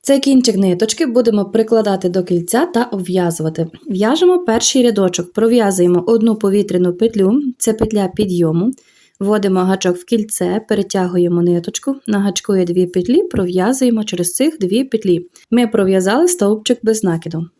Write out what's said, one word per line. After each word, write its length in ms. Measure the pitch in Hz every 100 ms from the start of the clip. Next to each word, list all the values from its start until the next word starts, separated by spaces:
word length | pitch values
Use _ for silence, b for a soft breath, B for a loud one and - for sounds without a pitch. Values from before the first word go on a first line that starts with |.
| -
Цей 120 | 277
кінчик 360 | 277 262 247 196
ниточки 500 | 190 180 220 - 311
будемо 380 | 233 233 208
прикладати 640 | 196 226 220 226 208 190 185
до 160 | 185
кільця 420 | 180 175 175 240 349
та 180 | 233
обв'язувати. 800 | 240 196 180 180 175 165 160 160 160 - 320
В'яжемо 520 | 185 214 320 359 359
перший 440 | 349 226 - 262
рядочок, 500 | 240 202 185 180 175
пров'язуємо 720 | - 226 240 202 190 175 175 175
одну 300 | 233 226 214
повітряну 560 | 196 202 202 180 180
петлю, 480 | 175 226 208 190 254 277 -
це 160 | -
петля 340 | 220 220 214 190
підйому. 640 | - 196 175 165 165 214 262 b b b b
Вводимо 400 | 202 214 196 185
гачок 360 | 185 190 185 180
в 80 |
кільце, 560 | - 226 214 - 180 196 -
перетягуємо 760 | 202 196 196 180 180 175 175
ниточку, 540 | 175 175 170 - - 269 220
на 120 | 208
гачку 380 | 202 180 - 190
є 80 |
дві 220 | 175 180 180
петлі, 360 | 180 180 302
пров'язуємо 840 | - 233 180 185 196 262 254 220
через 300 | 208 175 175
цих 240 | - 294 320
дві 260 | 185 220
петлі. 420 | 269 220 190 175 - b b
Ми 160 | 233 233
пров'язали 600 | 220 190 190 185 240 349
стовпчик 500 | 349 202 214 - 240
без 220 | 220 220
накиду. 420 | 185 165 165 160 170